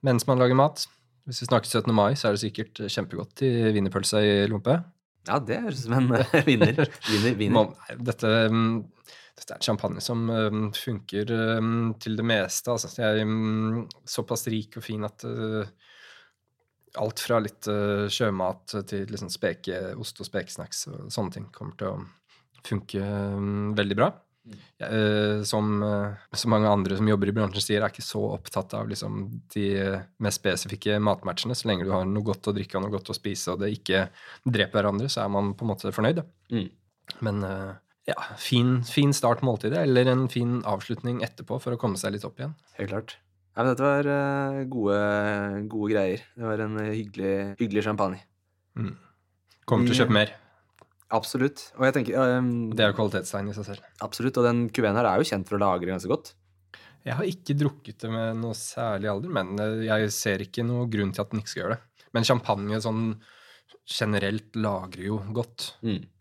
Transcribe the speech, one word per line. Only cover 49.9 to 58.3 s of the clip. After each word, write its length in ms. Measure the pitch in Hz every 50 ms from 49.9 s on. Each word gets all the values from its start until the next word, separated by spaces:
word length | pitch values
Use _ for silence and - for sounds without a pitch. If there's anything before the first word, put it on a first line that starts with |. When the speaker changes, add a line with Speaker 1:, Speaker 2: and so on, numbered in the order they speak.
| 110
Speaker 1:
å 20 |
Speaker 2:
Vi 60 | 131 120
Speaker 1:
kjøpe 80 | 117
mer. 200 | 110 104 107 - - - - _ _ _ _ _ _ _ _ _ _ _ _ _
Speaker 2:
Absolutt. 640 | 110 113 107 - - 123 127 143 143 - - - - -
Og 60 | 131
jeg 80 | 131 135
tenker, 240 | 147 120 117 98 131
ehm, 560 | 131 127 127 127 127 123 120 117 117 110 110
Speaker 1:
Det 60 | 110 110
er 80 | 104
jo 60 | 98 92
kvalitetstegn 500 | 107 101 98 98 - - - 101 101 104
i 40 | 101
seg 100 | 107 101
selv. 160 | 101 98 - - - _ -
Speaker 2:
Absolutt, 340 | - 104 - - 117 131 135
og 80 | 127 120
den 240 | 120 120 120 120 110
Q 140 | - -
V-en 140 | 117 104 101
her 100 | 113 123
er 160 | 107 92 104
jo 80 | 156 -
kjent 180 | - 98 92 -
for 80 | 104
å 40 | 101
lagre 260 | 101 98 90 90 87 90
ganske 200 | 95 90 92 92
godt. 260 | 131 - - - - _ _ _ _ _ _ _ - - - - - _ _
Speaker 1:
Jeg 80 | - 120
har 100 | 135 208
ikke 320 | - 170 - - - 143
drukket 420 | 143 147 139 143 - _ - 110 _
det 100 | - 113
med 260 | 113 113 113 113